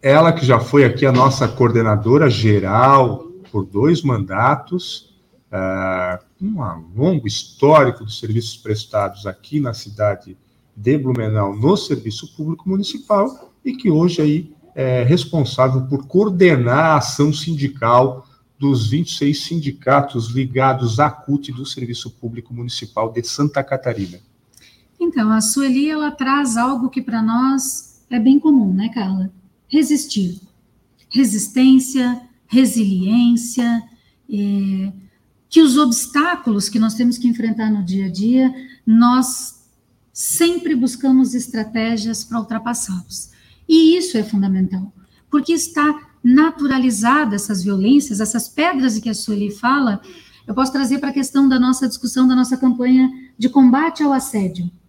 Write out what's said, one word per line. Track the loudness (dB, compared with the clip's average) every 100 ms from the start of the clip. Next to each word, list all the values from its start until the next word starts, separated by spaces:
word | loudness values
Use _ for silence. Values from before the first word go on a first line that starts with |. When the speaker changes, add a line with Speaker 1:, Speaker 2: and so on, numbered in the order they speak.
Speaker 1:
ela | 4 6 6
que | 2
já | 4 2
foi | 4 4
aqui | 4 4 2
a |
nossa | 4 4 2 -4
coordenadora | 2 2 2 2 0 2 4 4
geral | 2 2 2 2 2 4 4 4 -2 -12 -20 -10
por | -8
dois | -6 -2 0 0
mandatos, | 0 -2 -4 -2 0 0 -4 -8 -8 -16 _ _ _ _ _
ah, | -6 -4 -4 -4 -4 -4 -8 _ _
um | -8 -6 -8 -10 -12
longo | -2 0 0 -4
histórico | -8 -12 _ 4 6 4 0
dos | -12 -12
serviços | -4 -4 -4 -14
prestados | -6 -6 -4 -4 -4 -6 -12
aqui | -12 _ -6
na | -4
cidade | -8 -14 -4 -4 -4 -12 -20 _ _ _ -8
de | -2 -2
Blumenau, | -2 -4 -2 -2 -2 -2
no | 0 0
Serviço | -2 -6 -6 -12 -14 _
Público | -8 -8 -4
Municipal, | -4 -4 -10 -2 0 0 -4 -20 _
e | -10
que | -4 0
hoje | 2 2 2
aí | 0 0 -4 -18 _
é | -6 -2 0
responsável | 2 0 0 -2 -2 0 0 2 -2
por | -6 -2
coordenar | 0 0 4 4 4 2 2
a | 2 2
ação | 0 0 0
sindical | 0 -4 -4 -4 -4 2 4 4 -2 -18 _ _ _
dos | 0 0 0
vinte | -2 -4
e | -2
seis | -2 -2
sindicatos | -4 -6 -6 -6 0 2 2 -6 -4
ligados | -4 -4 0 0 0 -2 0
à | 0
cut | -2 -4 -4 -4
do | -12
Serviço | -12 -10 -10 -10 -12
Público | -12 -12 -12 -14
Municipal | -12 -10 -10 -10 -6 -6
de | -6
Santa | -8 -4 -4 -2
Catarina. | -6 -6 -6 -6 -8 -12 _ _ _ _ _ _ _ _
Speaker 2:
Então, | -4 0 0
a | 0
Sueli, | 0 -2 0 0 0
ela | -2 -6
traz | -4 -2 0 0 0
algo | -2 -2 -4
que | -4
pra | -6 -2
nós | 0 0 0 0 -4 -10 -14 _ _
é | 0
bem | 4 4
comum, | 4 4 2
né, | 0 -2
Carla? | -4 -4 -4 -4 -8 _ _ _
Resistir. | 0 2 0 -2 -4 -4 -6 -16 _ _ _ _ _ _
Resistência, | 0 0 0 -4 2 6 6 4 -2 -2 -4 -10 _ _
resiliência, | 2 2 2 0 0 2 2 4 2 0 -4 -2 -2 -4 _ _ _ _
é... | -4 -2 -2 -2 -4 -6 -10 -20 _ _ _ _
que | 4
os | 6 4
obstáculos | 2 0 -4 -2 -2 -4 -4 -4 -2
que | -2
nós | -2
temos | 0 -2 0
que | -2
enfrentar | -2 -4 -4 -2
no | -2
dia | -2 -4 -4
a |
dia, | -4 0 2 2 -2 -18 -10 2
nós | 4 6 4 0 -6 -12 -18 _ _ _ _ _
sempre | -10 -6 0 0 0 -2
buscamos | -2 -2 -2 2 4 2
estratégias | -2 -6 -8 -6 -4 -2 -2 -4 -8
pra | -8 -8
ultrapassá-los. | -6 -8 -6 -8 -6 -8 -10 -16 -16 _ _ _ 2
E | 4 6 4
isso | 0 -4
é |
fundamental, | -2 -2 0 0 -2 -4 -10 _ _ _ _
porque | -2 0
está | -2 -2 -2 -2 -2 -8 _
naturalizada | 4 4 4 0 -2 0 0 0 2 2 0 -4
essas | -4 -4
violências, | -2 0 4 4 2 -4
essas | -4 -4 -8
pedras | -2 -2 0 -2
de | -2
que | -6
a |
Sueli | -8 -4 -4 -4
fala, | -4 -2 0 0 -2 -8 -20 -20 _ -10
eu |
posso | -4 -2
trazer | -2 -2 -2
pra | -2
questão | -4 -2 2 4
da | 4
nossa | 2 2 -2
discussão, | -4 -6 2 2
da |
nossa | 4 0 0
campanha | 0 0 4 4 4 0 -20 _
de | 0
combate | 6 6 6 0 0
ao | 0
assédio | 0 -2 -4 -4 -4 -10 _